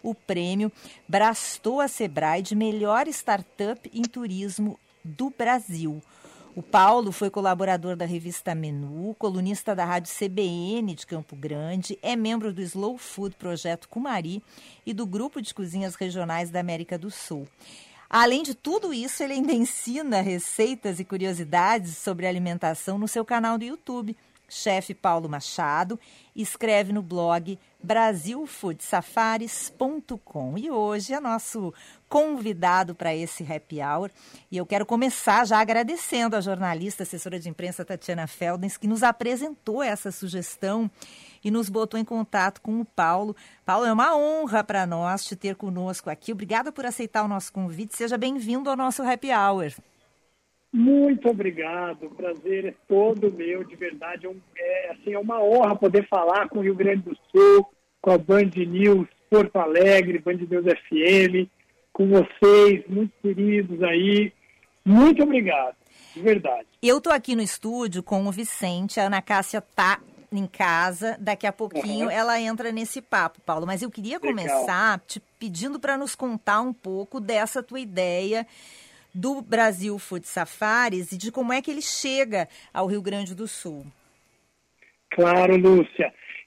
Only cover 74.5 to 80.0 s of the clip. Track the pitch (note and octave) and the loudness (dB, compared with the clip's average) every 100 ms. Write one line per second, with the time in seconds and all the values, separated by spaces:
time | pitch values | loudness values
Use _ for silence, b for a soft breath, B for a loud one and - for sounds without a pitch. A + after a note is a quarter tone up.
74.5 | - - F3+ A3 F#3+ - G#3 - _ A3+ | 0 0 2 2 0 -4 -16 -16 _ -10
75.5 | E3+ C4 D4 C#4 C4+ C#4+ - B3+ A3 - | -8 -8 -6 -4 -2 -4 -6 -6 -4 0
76.5 | G#3 B3+ A#3+ F#3+ F#3+ G3 C4+ G3+ A3 A3 | 0 0 -6 -8 -8 -8 -8 -4 -2 -2
77.5 | C4+ B3 B3+ A#3 F#3 F3+ F3 F#3+ A3 A3+ | -4 -8 -10 -8 -4 -2 -2 -2 -4 -6
78.5 | b b b b b b F#3 A#3 C#4 - | b b b b b b -6 -4 -4 -2
79.5 | A3+ A3 F3+ G#3 G3+ | 2 2 2 -4 -6